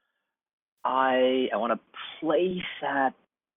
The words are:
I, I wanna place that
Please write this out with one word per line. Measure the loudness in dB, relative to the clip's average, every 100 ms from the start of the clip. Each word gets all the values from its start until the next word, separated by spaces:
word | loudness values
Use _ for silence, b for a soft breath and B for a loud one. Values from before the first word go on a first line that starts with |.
| b b _ _ _ _ _ _
I, | -2 2 2 4 4 2 0
I | -2
wanna | -2 -2 _ -18 -16 -8
place | 0 0 0 -2 -8 -8
that | -4 0 0 -2 _ _ _